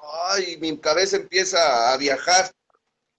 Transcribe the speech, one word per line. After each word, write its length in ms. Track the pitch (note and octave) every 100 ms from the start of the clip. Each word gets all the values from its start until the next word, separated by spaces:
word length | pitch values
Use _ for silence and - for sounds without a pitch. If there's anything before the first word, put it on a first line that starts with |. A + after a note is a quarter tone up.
| D3+ D#3+ F3+
ay, 260 | G3 F3+ D#3+
mi 180 | D#3+ D3
cabeza 380 | D#3 E3 F#3+ F#3+
empieza 760 | - F3+ F3+ F3 D#3 A#2+ A#2
a 40 | C3
viajar, 540 | C#3 C3 - F#3 - - _ _ _ _ _